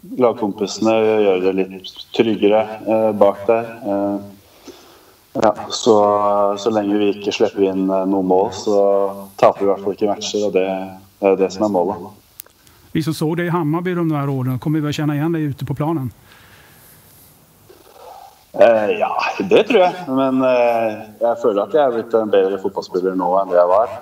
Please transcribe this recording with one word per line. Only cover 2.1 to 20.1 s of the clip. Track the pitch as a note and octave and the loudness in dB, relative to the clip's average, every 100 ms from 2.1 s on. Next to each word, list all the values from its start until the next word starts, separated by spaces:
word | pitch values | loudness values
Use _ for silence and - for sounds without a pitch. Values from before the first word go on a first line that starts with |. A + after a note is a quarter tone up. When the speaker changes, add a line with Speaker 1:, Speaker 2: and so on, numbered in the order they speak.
| - | 0
Speaker 1:
tryggare, | A2+ G2+ G2+ G#2+ G#2+ A2 G2 | 0 2 2 2 0 -6 -2
eh, | A2 A2 | 0 0
bak | G#2 G2+ G2 - | 4 2 2 0
där. | A2+ A#2 A2+ G2+ | -2 -2 -10 -6
Eh, | G2+ G2+ G2+ - - _ _ - - - - _ _ _ | -4 -4 -6 -10 -20 _ _ -20 -20 -20 -20 _ _ _
ja, | - G#2 - - | 0 0 0 -8
så, | - B2 G#2+ G#2 G#2 G#2 G2+ G2+ G2+ | -4 4 4 4 2 2 2 0 0
så | A#2+ | -2
länge | A2 G2+ G#2 | 0 0 2
vi | G2+ G2+ | 0 0
inte | G2+ | -4
släpper | - G#2+ G#2 | 0 -2 2
in, | F#2+ F#2+ F#2+ | 0 2 0
eh, | F#2+ F#2+ | 0 0
några | G2 | 0
mål, | F#2 F#2 G#2+ | 2 2 0
så | - - G2+ G2+ G2+ G2 G2 G2 - | -4 -2 2 4 2 0 -6 -14 2
tappar | A2+ F#2+ | 2 4
vi | G2 | -2
i | |
alla | G2 | -2
fall | G2+ | -4
inte | F#2 G#2+ | -2 -2
matcher, | G2+ G#2 G#2 G#2 | -2 -4 -2 0
och | |
det | F#2+ F#2+ F#2+ F#2+ F#2+ - _ | 0 -2 -4 -8 -14 -20 _
är | G2+ F#2+ | 2 2
det | F#2+ | 0
som | F#2 | 0
är | G#2+ | -2
målet. | F#2+ F2 G#2 G#2 - _ _ - _ _ _ - | 0 0 -4 -12 -20 _ _ -20 _ _ _ -8
Speaker 2:
Vi | E3 | -6
som | D#3 | -4
såg | D3+ D#3 E3+ | -4 -4 -4
dig | F3 | -2
i | |
Hammarby | E3+ D3+ E3 F3 | -2 0 -2 -2
de | F3 E3 | -2 -2
här | D3+ C#3 | -2 -2
åren, | C3+ B2+ B2+ | -4 -4 -4
kommer | E3 D#3 | -2 -2
vi | D3 | -2
att | |
känna | C#3+ D3+ | -4 -2
igen | D3 D#3 | -2 -2
dig | E3 | -2
ute | D3+ C3 | -4 -6
på | C3 | -8
planen? | D3 D3 E3 B2+ - - - - - - - - - _ - - _ _ _ _ - - - - - - _ _ | -4 -4 -4 -6 -12 -20 -20 -20 -20 -20 -20 -20 -20 _ -20 -20 _ _ _ _ -20 -20 -20 -20 -20 -20 _ _
Speaker 1:
Eh, | - A2+ A2+ G#2 | 4 4 4 0
ja, | F2 - - - - | -2 -2 -2 -4 -4
det | G2 A2+ | 2 2
tror | G#3+ A#3 | 4 2
jag. | F3+ - | 2 0
Men, | - | -6